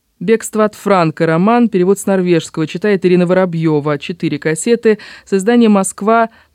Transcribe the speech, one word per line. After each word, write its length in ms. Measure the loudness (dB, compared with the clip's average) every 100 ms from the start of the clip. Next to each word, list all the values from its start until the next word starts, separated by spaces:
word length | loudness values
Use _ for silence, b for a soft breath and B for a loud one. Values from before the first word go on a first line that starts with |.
| _ _
«Бегство 440 | -2 -2 -2 -2
от 120 | -2 -2
Франка», 500 | -2 0 0 -2 0
роман, 420 | 2 2 2 2
перевод 320 | 0 0 0
с 60 | -2
норвежского, 640 | -2 0 0 -2 -6 -6
читает 380 | -4 -2 0 2
Ирина 200 | 2 2
Воробьёва. 760 | 0 0 -2 0 0 -2 -4
Четыре 400 | -8 -8 -6 -4
кассеты. 580 | -4 -4 0 0 2 -2 B B -4
С 80 |
издания 340 | -2 2 4 4
«Москва», 640 | 2 0 -4 0 0 0 b b